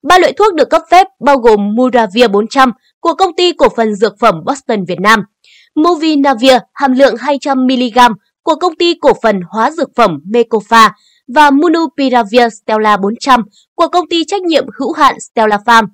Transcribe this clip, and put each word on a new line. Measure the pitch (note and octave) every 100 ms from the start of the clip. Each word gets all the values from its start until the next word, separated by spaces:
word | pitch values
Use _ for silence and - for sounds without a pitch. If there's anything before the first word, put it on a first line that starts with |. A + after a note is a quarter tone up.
| C4+
Ba | F#4
loại | E4+
thuốc | - G#4+
được | E4 C4
cấp | D#4+ -
phép | F4 G4 _
bao | B3+ C#4
gồm | A#3 G#3+ G3+
Muravir | G#3+ B3+ A#3+ A3 G3 A#3+
bốn | G3+ A3
trăm | C#4 C4 - _ _
của | E4+
Công | D#4+ F#4+ E4
ty | F4+
Cổ | - C4+ -
phần | A3+
Dược | G#3 G#3+ G3+
phẩm | A3+ E3+ E3+
Boston | C4+ - A3 F3
Việt | F3
Nam, | G3 A3 - _ _ _ _
Movinavir | - D#4+ E4+ D#4+ D4+ C#4 B3 C4 B3+ -
hàm | - C#4
lượng | B3+ C#4 A3+
hai | B3+ C#4
trăm | D4 C4 B3+
mi-li-gam | C4 B3+ A3 A#3+ G#3 _ _
của | -
Công | D4+ F4+ D#4+
ty | F4 E4+
Cổ | D4 A3
phần | A3+ G3+ F3
Hóa | A3 A#3
Dược | D#4+ D4 -
phẩm | A3 D3+ E3
Mekofa | A#3 A3+ A3+ - A3+ G3 - _ _ _
và | C4 D4
Molnupiravir | C#4 E4+ D#4+ D#4+ - C4+ A#3+ G#3+ A#3 A#3+ A3+
Stella | - G#3+ G#3+ G#3
bốn | G3+ A#3
trăm | - B3 G#3+ _ _
của | - E4
Công | F4 D#4+
ty | E4+
Trách | D#4 G4+
nhiệm | F4+ D4+ - -
hữu | B3+
hạn | D#4+ C#4+ -
Stella | - - G#3+ G#3 G#3
Farm. | A#3 G#3